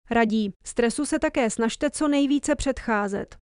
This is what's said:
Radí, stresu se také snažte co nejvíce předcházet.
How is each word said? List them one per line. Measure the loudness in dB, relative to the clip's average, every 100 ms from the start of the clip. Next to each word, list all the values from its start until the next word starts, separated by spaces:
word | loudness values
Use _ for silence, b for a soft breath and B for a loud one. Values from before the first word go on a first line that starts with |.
| _
Radí, | 2 2 2 -2 -6 -6
stresu | 0 0 0 -2
se | 0
také | 0 0 0
snažte | 0 -2 0 -4
co | 0 0
nejvíce | 2 2 2 0 0
předcházet. | -2 -4 -2 0 0 -4 -8 -14